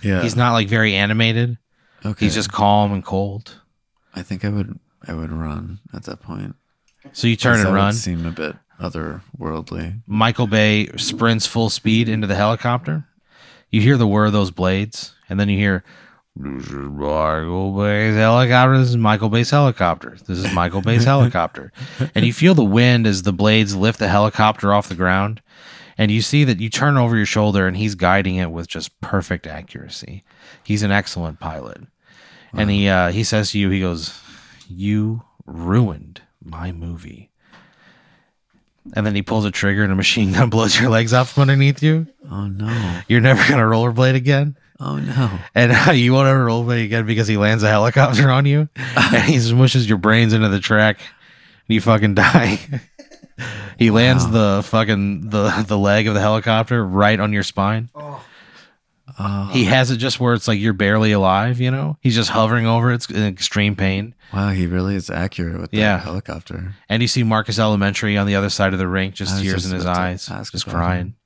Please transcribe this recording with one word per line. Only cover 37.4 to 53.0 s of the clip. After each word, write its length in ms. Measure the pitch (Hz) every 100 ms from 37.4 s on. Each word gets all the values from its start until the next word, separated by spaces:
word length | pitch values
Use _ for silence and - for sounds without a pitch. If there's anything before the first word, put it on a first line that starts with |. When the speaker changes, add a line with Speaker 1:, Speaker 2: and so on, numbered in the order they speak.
| _ - _ _ _ _ _ _ _ _ _ _ _ _ -
Speaker 2:
And 100 | -
then 100 | 107 101
he 40 |
pulls 220 | 95 113
a 60 | 104
trigger, 320 | 90 101 98
and 100 | 104
a 40 | 95
machine 360 | 92 - 101
gun 160 | 90 123
<laughs> 40 |
blows 260 | 113 110 -
your 80 | 123
legs 240 | 113 113
off 200 | 127 127
from 100 | -
underneath 400 | 139 139 139 139
you. 240 | 151 160 160 _ -
Speaker 1:
Oh, 160 | 98 101
no. 540 | 98 104 117 98 87 -
Speaker 2:
You're 120 | 120
never 220 | 120 123 -
gonna 160 | 135
rollerblade 500 | 110 113 120 117 127
again. 420 | 131 127 139 147 139 _ _
Speaker 1:
Oh, 160 | - 143
no. 340 | 143 - 123 95 -
Speaker 2:
And 180 | 101 120
<laughs> 220 | 127 156 151
you 140 | 120
won't 160 | 131 135
ever 180 | 135 123
roleplay 380 | 113 120 120
again 200 | 110 117 110
because 200 | 110 107
he 80 | 107
lands 260 | 104 113
a 60 | 104
helicopter 600 | 107 113 139 135 113 139
on 160 | 127 139
you 220 | 143 151
Speaker 1:
<laughs> 40 | -
Speaker 2:
and 460 | 131 120 - 233
he 120 | - 147
smushes 520 | 117 117 131 131 113
your 100 | 104
brains 340 | 98 110 113
into 160 | 110 110
the 120 | 98
track 380 | - 107 107 104
and 720 | - _ _ _ _ _ _
you 60 | 110
fucking 340 | 104 110 104
die. 440 | 98 101 175 117 101
<laughs> 40 | - 139 - _